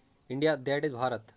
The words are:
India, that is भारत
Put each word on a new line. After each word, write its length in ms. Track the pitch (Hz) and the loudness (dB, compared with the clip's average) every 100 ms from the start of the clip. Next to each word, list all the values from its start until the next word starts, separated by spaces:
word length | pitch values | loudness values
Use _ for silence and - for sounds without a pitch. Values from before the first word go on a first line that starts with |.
| _ _ - | _ _ -8
India, 260 | 131 156 147 | 0 2 2
that 280 | 127 143 151 | 0 0 0
is 80 | |
भारत 340 | 120 127 113 110 | 0 -2 -2 -6